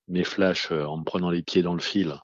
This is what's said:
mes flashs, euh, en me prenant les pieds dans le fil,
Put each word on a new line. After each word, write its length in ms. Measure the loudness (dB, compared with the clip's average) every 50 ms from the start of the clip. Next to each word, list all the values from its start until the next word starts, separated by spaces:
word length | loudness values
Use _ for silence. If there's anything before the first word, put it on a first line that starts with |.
| _ -4
mes 140 | -2 0 0
flashs, 480 | 0 2 2 2 2 2 0 -2 -2
euh, 140 | -2 -2 -2
en 100 | -2 -4
me 80 | -6 -4
prenant 240 | -4 -2 -2 0 0
les 140 | 0 -2
pieds 180 | -2 0 2 2
dans 140 | 4 2 2
le 80 | -2
fil, 320 | -2 -2 0 0 0 0 -2 -8